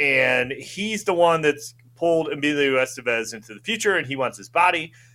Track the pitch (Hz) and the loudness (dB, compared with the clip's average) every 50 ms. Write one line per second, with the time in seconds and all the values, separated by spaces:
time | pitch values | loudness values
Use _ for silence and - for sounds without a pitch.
0 | 143 139 135 131 127 127 127 127 123 127 135 - - - - 180 196 214 220 208 | -2 0 2 2 2 2 2 0 -2 -2 -6 -10 -12 -14 -10 -8 -6 -6 -6 -4
1 | - - 185 170 175 170 165 160 156 151 147 147 - - - _ _ _ _ - | -2 -2 2 4 4 4 4 4 2 0 0 0 -6 -16 -18 _ _ _ _ -2
2 | 165 170 165 165 160 151 147 143 139 147 151 147 143 139 131 131 131 131 - - | 0 2 2 2 0 -2 -4 -2 -2 0 2 2 2 2 4 2 2 0 -2 -4
3 | 120 123 117 113 113 113 117 110 104 - 110 101 - - 226 214 214 214 190 170 | -2 -2 -2 -2 -2 -6 -10 -14 -16 -18 -18 -12 -8 -6 -6 -2 0 0 0 0
4 | 147 127 139 131 131 120 113 - 98 - - 165 175 180 175 170 156 - - - | -2 -4 -4 -2 -2 -2 -4 -6 -14 -4 0 2 4 4 2 0 -4 -8 -14 -20
5 | - - _ | -20 -20 _